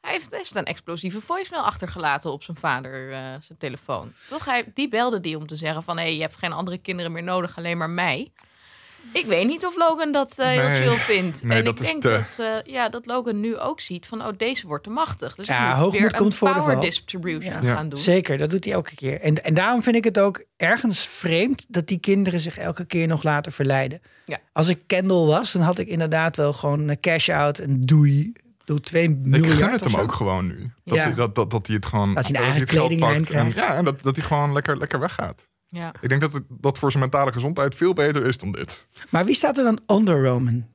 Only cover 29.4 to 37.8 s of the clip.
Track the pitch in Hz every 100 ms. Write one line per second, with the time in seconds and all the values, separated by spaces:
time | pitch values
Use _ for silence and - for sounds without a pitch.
29.4 | 160 156 - 247 - 104 110 - 101 92
30.4 | 92 - 127 - - 160 156 117 120 104
31.4 | 117 120 - 107 - 110 101 98 127 139
32.4 | 123 143 131 160 - 165 156 147 156 151
33.4 | 117 113 349 135 180 139 135 135 - 147
34.4 | 147 143 143 143 147 139 151 - - -
35.4 | _ _ _ 170 165 - 123 135 151 147
36.4 | - 123 139 139 143 139 131 139 135 120
37.4 | 131 175 139 -